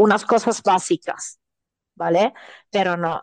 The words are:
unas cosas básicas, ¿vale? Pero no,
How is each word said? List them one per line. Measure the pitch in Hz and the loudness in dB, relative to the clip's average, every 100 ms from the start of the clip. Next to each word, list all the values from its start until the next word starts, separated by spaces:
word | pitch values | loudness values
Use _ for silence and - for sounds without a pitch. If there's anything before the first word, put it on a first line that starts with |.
unas | 208 208 - | 4 4 2
cosas | 233 240 220 | 0 0 -2
básicas, | - 185 - 170 - - - - _ _ _ _ _ - | 0 0 0 -4 -4 -10 -12 -18 _ _ _ _ _ -8
¿vale? | 170 170 233 - - - _ | -2 0 0 -4 -16 -20 _
Pero | 208 185 175 | -2 -2 -2
no, | 165 156 | -4 -6